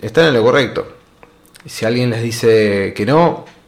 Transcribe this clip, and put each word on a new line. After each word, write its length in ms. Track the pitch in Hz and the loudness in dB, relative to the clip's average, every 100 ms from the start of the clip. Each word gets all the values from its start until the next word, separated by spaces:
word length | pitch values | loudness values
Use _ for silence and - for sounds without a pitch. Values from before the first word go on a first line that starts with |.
están 240 | 107 151 165 | -6 0 2
en 80 | |
lo 80 | 123 | 4
correcto. 460 | 110 135 120 80 - - _ _ - _ _ - - | 2 2 0 -4 -10 -14 _ _ -20 _ _ -20 -18
Y 40 | |
si 160 | - 110 | -6 -4
alguien 240 | 120 123 | -2 -2
les 140 | 113 | -2
dice 720 | 117 117 120 110 107 101 95 - | -6 -2 2 4 4 0 -2 -4
que 100 | 104 | 0
no, 400 | 151 170 - - - | 2 2 -2 -12 -20